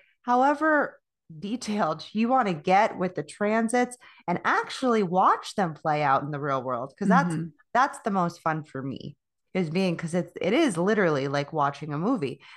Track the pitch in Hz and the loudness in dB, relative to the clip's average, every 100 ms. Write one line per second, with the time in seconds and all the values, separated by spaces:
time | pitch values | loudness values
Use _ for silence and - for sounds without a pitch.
0 | _ _ - 247 269 294 311 302 233 - | _ _ 0 2 4 2 2 2 0 -6
1 | _ _ - 156 196 247 - 208 160 156 | _ _ -20 -12 -8 -6 -4 -2 0 -2
2 | - 208 233 262 208 160 185 185 220 - | -6 -2 2 2 2 0 2 4 4 0
3 | 180 175 151 - 208 220 226 247 247 - | -4 -4 -10 -4 0 2 2 0 0 -4
4 | - - - 175 - 359 453 - 262 226 | -20 -14 -4 -2 0 0 -2 -4 0 2
5 | 185 185 240 427 - - 180 147 160 151 | 2 2 4 2 -2 -4 -4 -2 -2 0
6 | 147 135 143 147 143 135 127 123 127 - | 2 2 0 -6 -2 -2 -2 -6 -6 -4
7 | 117 - 175 160 165 - _ 233 277 - | 4 4 4 -2 -8 -12 _ 0 0 -2
8 | 226 196 170 170 165 156 147 135 135 120 | -4 0 -2 -2 -4 -4 -6 -10 -8 -10
9 | 143 - _ _ _ 185 165 170 190 170 | -12 -16 _ _ _ -4 -2 0 -2 -2
10 | 165 175 175 - 180 254 311 165 180 214 | -4 -4 -4 -4 0 2 2 2 0 2
11 | 175 147 139 143 143 160 143 143 151 147 | 2 2 0 -2 -2 0 -2 -2 -8 -4
12 | 190 262 135 - - | -2 0 -2 -6 -16